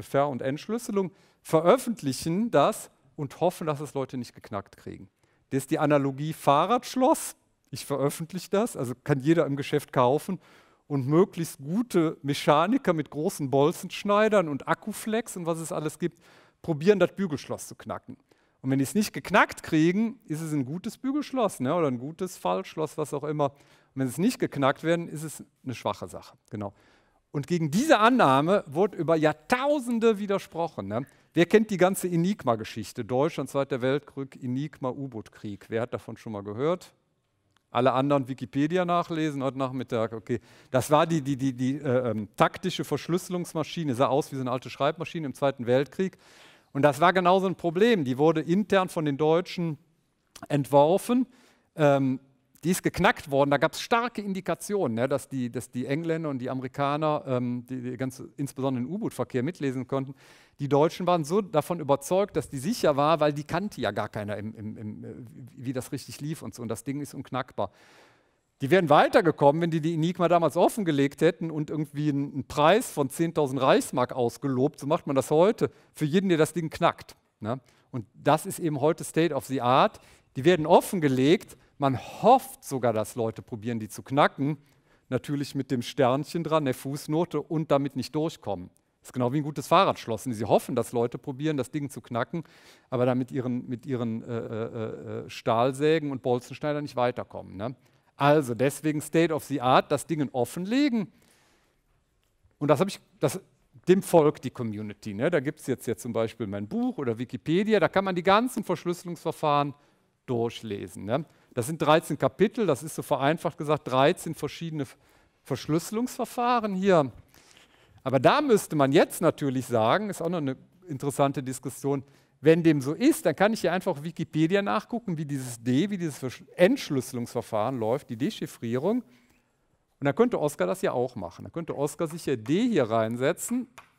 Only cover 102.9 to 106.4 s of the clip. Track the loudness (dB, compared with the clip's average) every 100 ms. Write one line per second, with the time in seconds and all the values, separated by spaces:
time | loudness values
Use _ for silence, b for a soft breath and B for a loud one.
102.9 | -2 _ _ -2 -2 -10 _ _ -6 4
103.9 | 4 6 6 6 2 -6 -6 -6 -6 -10
104.9 | -10 -10 -4 0 0 -2 -6 -6 -4 -4
105.9 | -6 -4 -2 -4 -4